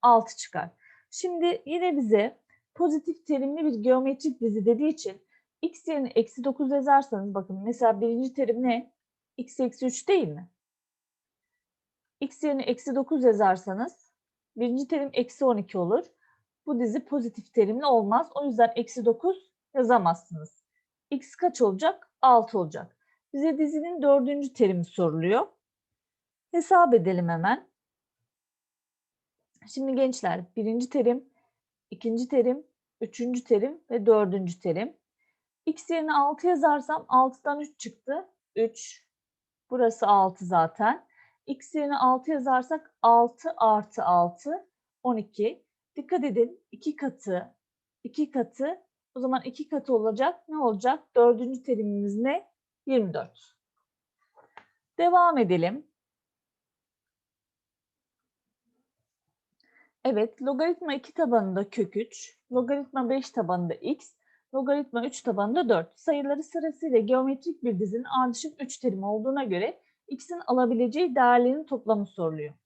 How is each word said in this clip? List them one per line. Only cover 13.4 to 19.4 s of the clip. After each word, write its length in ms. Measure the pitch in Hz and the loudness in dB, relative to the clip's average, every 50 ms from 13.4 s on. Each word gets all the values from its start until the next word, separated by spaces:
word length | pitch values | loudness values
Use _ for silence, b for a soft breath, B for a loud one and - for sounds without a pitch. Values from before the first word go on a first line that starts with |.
| 214 208 185 185 - - 185 196 233 339 - _ _ _ _ _ _ _ _ _ _ _ _ | 4 2 2 0 -2 -8 -6 -6 -6 -8 -10 _ _ _ _ _ _ _ _ _ _ _ _
birinci 320 | - 233 247 240 262 285 254 | -6 -4 -2 -2 -4 -4 -2
terim 220 | 330 302 285 277 - | -2 -4 -4 -4 -2
eksi 320 | - 247 247 - - 285 | -4 -4 -4 -4 -2 0
on 120 | 262 240 | 0 0
iki 220 | 208 196 - - 196 | 0 -2 -6 -4 -4
olur. 260 | 175 170 175 277 349 - _ _ _ _ _ _ _ _ _ _ _ | -2 0 0 -2 -2 -4 _ _ _ _ _ _ _ _ _ _ _
Bu 140 | - 294 233 | -6 -4 -2
dizi 240 | 247 226 208 294 247 | -2 -2 -2 -4 -6
pozitif 500 | - 285 285 233 233 226 - 202 _ _ | -4 -4 -4 -4 -4 -8 -12 -20 _ _
terimli 320 | 240 208 196 214 247 294 | 2 2 2 2 -2 0
olmaz. 440 | 294 262 233 214 202 214 233 226 226 - | 2 2 2 2 2 0 0 0 -2 -6
O 100 | 277 285 | -6 -4
yüzden 280 | 285 240 214 233 226 233 | -4 2 2 2 2 2
eksi 280 | 233 233 226 - 254 220 | -2 -6 -6 -6 -2 0
dokuz 460 | 233 226 226 - 349 381 370 | 0 0 2 0 -2 -2 -2